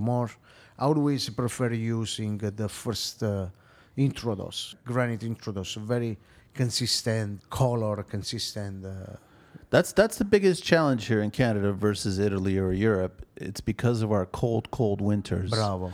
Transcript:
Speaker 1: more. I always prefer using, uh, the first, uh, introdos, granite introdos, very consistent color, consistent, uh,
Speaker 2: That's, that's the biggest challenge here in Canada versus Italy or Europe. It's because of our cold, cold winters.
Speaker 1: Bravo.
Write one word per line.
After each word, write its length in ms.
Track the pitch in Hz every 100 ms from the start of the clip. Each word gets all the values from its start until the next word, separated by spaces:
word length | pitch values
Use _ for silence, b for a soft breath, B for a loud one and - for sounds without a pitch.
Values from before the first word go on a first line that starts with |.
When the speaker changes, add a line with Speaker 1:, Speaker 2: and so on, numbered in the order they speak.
Speaker 1:
more. 300 | 110 123 117 - b b b -
I 60 |
always 440 | 135 151 147 135 -
prefer 420 | 107 120 - 123
using, 600 | 117 113 113 110 - 107 104
uh, 60 | 104
the 140 | 104 104
first, 540 | - 120 104 - -
uh, 240 | 110 98 92 b b b b -
introdos, 800 | 139 - 117 95 87 - - -
granite 380 | 123 123 123 113 113
introdos, 440 | 113 - 98 90 110
very 400 | 107 123 117 101 b b b
consistent 920 | - 123 - 120 - 120 110 104 101 -
color, 520 | - 127 120 107 104
consistent, 800 | 98 101 90 110 - 107 101 98
uh, 320 | 95 95 95 101 B B B B -
Speaker 2:
That's, 220 | 143 180
that's 240 | - 220 -
the 80 |
biggest 380 | 208 208 190 170
challenge 420 | - 165 151 123 104
here 120 | 110 104
in 40 |
Canada 420 | - 123 104 101
versus 460 | 95 104 101 107 95
Italy 380 | 104 98 95 95
or 140 | 95
Europe. 440 | 92 110 98 92 - - -
It's 240 | - -
because 400 | - 107 120 117
of 80 | 107
our 120 | 104 92
cold, 440 | - 120 113 -
cold 300 | - 110 101
winters. 500 | 101 104 - 107 92
Speaker 1:
Bravo. 420 | 110 104 92 92